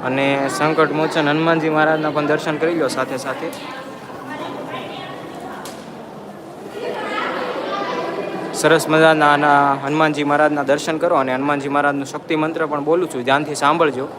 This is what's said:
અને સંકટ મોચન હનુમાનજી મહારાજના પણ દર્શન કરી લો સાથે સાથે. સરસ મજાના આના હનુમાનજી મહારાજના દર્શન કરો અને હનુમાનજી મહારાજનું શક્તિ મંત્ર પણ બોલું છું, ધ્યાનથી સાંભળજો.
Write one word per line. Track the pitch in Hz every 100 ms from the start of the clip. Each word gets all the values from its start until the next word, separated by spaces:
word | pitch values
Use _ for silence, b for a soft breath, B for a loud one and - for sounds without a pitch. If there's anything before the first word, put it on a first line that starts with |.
અને | 131 135 139 139 135
સંકટ | - 151 156 151
મોચન | 147 160 170 147
હનુમાનજી | 151 165 165 156
મહારાજના | 156 156 156 156
પણ | 147 147
દર્શન | 151 170 147
કરી | 160
લો | 170 135
સાથે | - 131 131
સાથે. | 139 131 160 - - - - - - - - - - - - - 120 - - - - - - - - - - - - - - - - - - - 480 - 262 262 - - - - 240 220 - 123 120 - - - -
સરસ | - 151 160 151
મજાના | 156 160 156 147
આના | 147 147 143 143
હનુમાનજી | 139 139 151 156 147
મહારાજના | 143 147 151 147
દર્શન | 135 143 147 160
કરો | 170 165
અને | 131
હનુમાનજી | 127 143 143 139
મહારાજનું | 143 143 143
શક્તિ | 135 151 - 156
મંત્ર | 156 160 156
પણ | 151
બોલું | 143 170 175
છું, | 131
ધ્યાનથી | 123 139 151
સાંભળજો. | 143 143 165 160 127 139